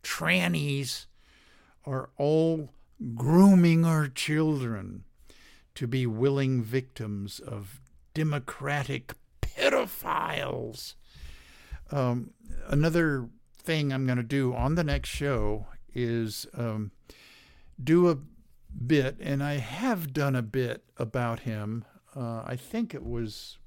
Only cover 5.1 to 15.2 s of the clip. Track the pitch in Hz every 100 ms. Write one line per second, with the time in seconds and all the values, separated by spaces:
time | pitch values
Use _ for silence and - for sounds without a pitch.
5.1 | _ - - - - _ - 123 131 123
6.1 | 110 135 139 135 131 110 131 131 - 107
7.1 | 101 98 - - 107 98 - - - -
8.1 | 156 156 147 131 - 139 143 135 - -
9.1 | - _ - - - 277 269 226 - 175
10.1 | 156 165 143 135 123 120 113 - - -
11.1 | - - - - - - - - 143 127
12.1 | 123 - _ - - - 143 160 165 160
13.1 | 139 117 - _ - - 156 143 135 131
14.1 | 123 117 139 127 123 131 165 156 139 -
15.1 | -